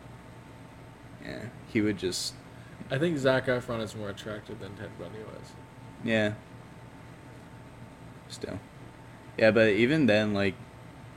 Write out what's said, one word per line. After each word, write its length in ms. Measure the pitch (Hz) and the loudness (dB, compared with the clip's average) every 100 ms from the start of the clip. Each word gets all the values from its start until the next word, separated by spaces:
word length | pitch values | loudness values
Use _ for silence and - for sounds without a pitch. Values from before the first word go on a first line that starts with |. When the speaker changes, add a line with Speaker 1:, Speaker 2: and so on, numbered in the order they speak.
| - - - - - - - - - - - - | -18 -18 -18 -18 -18 -18 -18 -18 -18 -18 -18 -14
Speaker 1:
yeah, 220 | - 65 123 - - | -10 -8 -10 -12 -2
he 80 | 117 | 2
would 180 | 107 101 | 4 2
just 360 | 92 - - - - - - - - | 0 -2 -4 -8 -14 -18 -16 -14 -4
Speaker 2:
I 80 | 135 | 0
think 180 | 175 147 | 2 4
Zac 280 | 131 131 127 | 4 4 4
Efron 340 | 123 120 117 | 0 0 -4
is 140 | 107 107 | -4 -6
more 140 | 101 | -8
attractive 500 | 101 117 107 - 107 | -8 -8 -8 -8 -10
than 140 | 95 101 | -10 -10
Ted 140 | 101 - | -10 -10
Bundy 220 | 90 107 | -10 -10
was. 320 | 104 - - - - - - - | -12 -12 -14 -16 -18 -18 -16 -4
Speaker 1:
Yeah. 300 | 117 113 104 107 - - - - - - - - - - - - - - - - - - - | 2 4 4 0 -8 -18 -16 -16 -16 -18 -18 -18 -18 -18 -18 -18 -18 -18 -18 -16 -18 -18 -16
Still. 300 | - - - - - - - - - - - | -10 -8 -8 -10 -16 -18 -18 -18 -18 -10 6
Yeah, 120 | 110 | 8
but 180 | 110 110 | 10 8
even 360 | 101 120 160 123 | 8 6 8 8
then, 280 | 104 107 | 8 6
like, 200 | 101 98 87 - - - - - | 4 2 0 -8 -16 -16 -16 -16